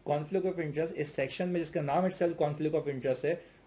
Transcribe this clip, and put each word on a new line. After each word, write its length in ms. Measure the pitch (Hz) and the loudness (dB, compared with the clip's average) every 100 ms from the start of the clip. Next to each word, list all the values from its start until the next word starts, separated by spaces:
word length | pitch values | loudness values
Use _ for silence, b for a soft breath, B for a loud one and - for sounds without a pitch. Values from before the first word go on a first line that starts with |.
| - | -2
conflict 400 | 147 151 190 185 | -2 0 0 0
of 140 | 175 | -2
interest 340 | 156 143 165 | -2 -2 -2
इस 180 | - 147 | -2 -2
section 380 | - 135 - 180 | -2 -2 -2 0
में, 100 | 175 | 0
जिसका 220 | 156 170 | 0 -2
नाम 260 | 143 151 185 | 2 2 2
itself 280 | 185 175 160 | 2 0 2
conflict 380 | 147 147 156 156 | 0 2 0 0
of 140 | 143 | -2
interest 360 | 131 131 127 147 | -2 0 0 0
है, 160 | 175 B B | -2 B B